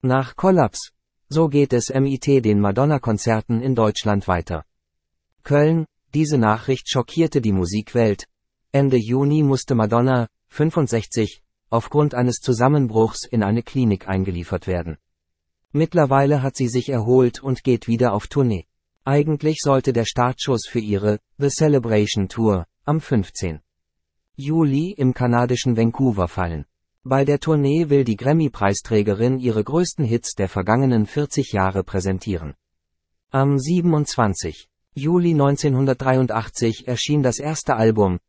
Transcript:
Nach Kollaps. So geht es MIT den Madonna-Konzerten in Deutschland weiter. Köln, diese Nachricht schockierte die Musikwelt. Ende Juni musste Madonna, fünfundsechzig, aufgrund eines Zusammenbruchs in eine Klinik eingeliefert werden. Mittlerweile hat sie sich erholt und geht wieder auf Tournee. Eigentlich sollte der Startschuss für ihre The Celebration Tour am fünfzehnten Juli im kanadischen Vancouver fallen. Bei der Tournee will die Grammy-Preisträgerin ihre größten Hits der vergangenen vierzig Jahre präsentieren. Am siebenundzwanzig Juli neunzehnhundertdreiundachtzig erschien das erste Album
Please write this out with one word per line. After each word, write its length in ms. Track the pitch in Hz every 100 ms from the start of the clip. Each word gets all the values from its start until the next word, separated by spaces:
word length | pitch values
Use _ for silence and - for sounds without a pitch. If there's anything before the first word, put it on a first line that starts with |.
Nach 340 | 127 131 131 -
Kollaps. 560 | 190 185 120 - - _ _ _ _
So 200 | 147 160
geht 240 | 143 139
es 160 | 123 -
MIT 380 | 135 139 135 -
den 340 | 139 113 101
Madonna-Konzerten 1000 | 101 101 143 147 - 107 - 110 - 113
in 120 | 131
Deutschland 540 | 127 107 - 107 101 -
weiter. 360 | 90 - 82 - _ _ _ _ _ _ _
Köln, 440 | - 143 151 165 156 _ _
diese 260 | 143 156 147
Nachricht 520 | 110 110 - 131 -
schockierte 500 | 131 120 - 165 147
die 120 | 110
Musikwelt. 760 | 95 87 104 104 123 113 98 - _ _ _ _
Ende 280 | 139 139 127
Juni 440 | 110 127 143 151
musste 320 | 147 135 -
Madonna, 540 | 123 107 117 127 127 117 _ _
fünfundsechzig, 920 | - 156 165 143 113 - - 107 - _ _ _
aufgrund 440 | 117 - 147 147
eines 220 | 123 123 117
Zusammenbruchs 880 | - 117 127 147 127 110 110 -
in 180 | - 120
eine 200 | 98 113
Klinik 440 | - 135 120 95 -
eingeliefert 600 | 95 95 87 85 92 -
werden. 320 | 90 85 78 _ _ _ _ _ _ _
Mittlerweile 680 | 147 160 175 143 135 139 147
hat 140 | 131 -
sie 120 | 123
sich 200 | 127 123
erholt 520 | 127 110 127 123 -
und 220 | 135 131
geht 240 | - 120 -
wieder 240 | 113 123
auf 160 | 104 -
Tournee. 380 | - 127 98 - _ _ _
Eigentlich 540 | - 143 147 151 151 156
sollte 320 | 147 135 131
der 120 | 117
Startschuss 640 | 110 - 123 127 - 120 -
für 100 | 120
ihre 400 | 107 101 104 104 _ _
The 100 | 139
Celebration 800 | - 156 143 117 107 104 - 95
Tour 380 | - 110 95 82 _
am 160 | - 156
fünfzehnten 640 | - 120 95 - 92 78 _ _ _ _ _ _ _ -
Juli 560 | 139 160 156 135 175
im 220 | 202 131
kanadischen 600 | 123 123 120 123 123 127 113
Vancouver 520 | 113 - 131 101 87
fallen. 360 | - 87 82 71 _ _ _ 127
Bei 180 | 135
der 140 | 139 143
Tournee 520 | - 156 139 151 160
will 140 | 143
die 120 | 127 104
Grammy-Preisträgerin 1200 | 127 160 147 - 101 101 - 110 104 101 120 131
ihre 240 | 123 110
größten 420 | 104 156 180 -
Hits 300 | 131 117 -
der 140 | - 98
vergangenen 580 | - 92 117 135 117 107
vierzig 460 | - 147 - 135
Jahre 320 | 104 95 95
präsentieren. 680 | 92 98 95 95 - 90 78 69 _ _ _ _ _ _ _
Am 280 | 135 139 143
siebenundzwanzig 1120 | 131 180 170 156 147 - 110 95 85 78 - _ _
Juli 400 | - 143 180 170
neunzehnhundertdreiundachtzig 1500 | 156 139 143 151 127 135 127 131 131 123 110 110 - 117 110 -
erschien 340 | 120 - 147
das 160 | 131 117
erste 380 | 143 156 - 120
Album 440 | 113 110 98 87